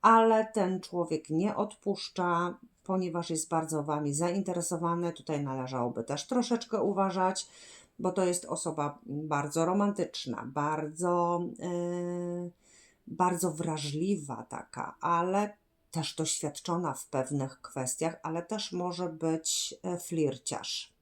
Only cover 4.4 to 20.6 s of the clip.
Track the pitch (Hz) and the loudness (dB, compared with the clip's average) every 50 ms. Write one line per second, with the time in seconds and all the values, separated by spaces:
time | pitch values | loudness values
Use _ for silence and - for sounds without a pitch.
4.4 | 175 185 175 175 170 - 175 160 175 170 170 175 175 170 165 - - - 156 143 | 0 0 -2 -2 0 -2 -2 0 0 0 0 0 0 -2 -4 -6 -6 -4 -2 -2
5.4 | 143 135 131 131 127 131 131 127 120 120 - - 120 - 139 147 - - 247 247 | -2 -2 -2 -4 -4 -4 -2 -2 -2 0 -2 -4 -4 -4 -4 -6 -2 0 0 0
6.4 | 240 - 240 226 - - 220 202 - 202 196 190 196 190 175 190 185 185 190 - | 2 2 0 -2 -2 -2 0 0 2 2 2 2 2 2 2 2 2 2 2 0
7.4 | - - - - - - - - - _ _ - - 180 180 196 185 180 175 175 | -8 -10 -16 -20 -20 -20 -20 -20 -20 _ _ -2 -2 0 2 4 2 2 2 0
8.4 | - - 160 170 - 170 156 156 147 147 143 - - - 143 147 156 151 151 143 | -2 -4 -4 -4 -2 -4 -2 -2 -2 -2 -4 -8 -10 -8 -6 -6 -2 0 0 0
9.4 | 143 147 - 160 165 175 190 202 202 202 202 - - - - - - 131 110 101 | 0 0 0 2 2 4 4 4 2 2 2 0 -2 -4 -4 -8 -6 -6 -6 -6
10.4 | 113 123 135 147 147 151 156 151 151 151 156 160 180 175 175 175 175 175 175 175 | -6 -6 -2 0 0 0 0 -2 -2 -6 -4 -2 0 2 4 4 4 2 2 0
11.4 | 175 175 - - - 175 175 175 175 175 175 175 175 175 175 175 175 175 175 175 | 0 -4 -6 -6 -4 -2 -2 0 0 -2 -2 -2 -2 -2 -4 -4 -4 -4 -4 -6
12.4 | 175 175 - _ _ _ - - - _ _ _ _ - 160 - 180 180 180 170 | -6 -8 -10 _ _ _ -20 -20 -20 _ _ _ _ -14 0 2 4 4 4 2
13.4 | 185 175 156 156 170 165 156 151 143 147 143 151 175 196 202 165 143 139 120 107 | 0 0 0 0 -2 -2 -2 -2 -4 -4 -2 0 2 2 0 0 -2 -6 -8 -8
14.4 | - _ - - - _ - - - - - _ - 160 170 170 175 185 190 202 | -8 _ -10 -10 -10 _ -8 -8 -8 -8 -8 _ 0 2 2 2 2 2 2 2
15.4 | 208 208 208 _ _ _ _ _ _ _ - 165 147 - - - 160 151 - - | 0 0 -4 _ _ _ _ _ _ _ -4 -4 -4 -4 -4 -2 -2 -2 -2 -2
16.4 | - 147 - - - - 170 175 180 151 131 - - _ - 135 131 131 143 139 | -4 -6 -6 -6 -4 -2 -2 0 0 -2 -4 -4 -8 _ -2 -2 0 0 0 -2
17.4 | 135 135 - _ - - - 135 127 123 - - 156 165 165 - - 160 160 170 | -2 -4 -6 _ -18 -10 -6 -4 -4 -4 -2 -2 -2 -2 -2 -4 -6 -4 -4 -4
18.4 | 170 - 220 208 - - 180 175 180 180 175 175 180 170 160 156 165 160 160 160 | -4 -4 -4 -4 -4 -4 -4 -2 -2 -2 -2 -2 -4 -4 -4 -2 0 0 0 2
19.4 | 160 - - - - - - - - 185 180 175 - - 175 160 151 139 123 - | 0 -2 -2 -2 -2 -6 -8 -8 -6 -4 -4 -4 -4 -4 0 2 2 2 0 -2
20.4 | _ - - - | _ -6 -6 -6